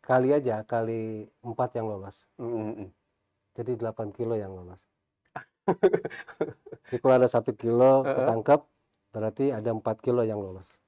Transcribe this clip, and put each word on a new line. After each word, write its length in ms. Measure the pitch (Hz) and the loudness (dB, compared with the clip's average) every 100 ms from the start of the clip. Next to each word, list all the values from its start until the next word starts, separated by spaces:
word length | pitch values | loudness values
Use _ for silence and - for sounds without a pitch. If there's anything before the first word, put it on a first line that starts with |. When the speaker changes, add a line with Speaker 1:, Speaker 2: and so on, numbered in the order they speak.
Speaker 1:
kali 320 | - 131 127 | 2 2 4
aja, 320 | 147 127 107 110 | 2 0 -4 -4
kali 640 | 117 113 113 110 110 107 _ 120 | -4 -2 -4 -6 -10 -14 _ -12
empat 240 | 110 123 120 | -4 -4 -4
yang 80 | 110 | -6
lolos. 400 | 101 98 - _ - | -8 -12 -18 _ -12
Speaker 2:
Mm, 80 | 117 | -8
mm, 240 | 117 107 110 | -6 -6 -10
mm. 80 | 98 _ _ _ _ _ _ - | -14 _ _ _ _ _ _ -12
Speaker 1:
Jadi 160 | 117 120 | -8 -6
delapan 300 | 113 110 107 | -6 -6 -10
kilo 240 | - 113 | -6 -4
yang 240 | 113 98 95 | -4 -6 -12
lolos. 240 | 90 92 _ _ _ _ _ - - _ - | -16 -20 _ _ _ _ _ -18 -18 _ -4
Speaker 2:
<laughs> 1200 | 180 185 - - - - - 151 - - - _ | 2 2 2 -6 -14 -18 -8 -8 -8 -20 -20 _
Speaker 1:
Jadi 120 | 123 | 0
kalau 140 | 135 127 | 4 6
ada 80 | 123 | 6
satu 320 | 120 - 107 | 4 -2 -4
kilo 480 | 117 120 127 135 135 | 0 6 8 6 4
Speaker 2:
Heeh. 80 | |
Speaker 1:
ketangkap, 460 | 135 127 113 107 147 - _ _ _ _ | 0 0 0 2 2 2 _ _ _ _
berarti 400 | 110 110 107 139 | -6 -6 -2 -2
ada 240 | 117 110 | 0 -4
empat 240 | 110 113 110 | -4 -4 -4
kilo 240 | - 123 | 0 0
yang 160 | 113 107 | 0 -2
lolos. 400 | 98 92 92 _ | -8 -12 -18 _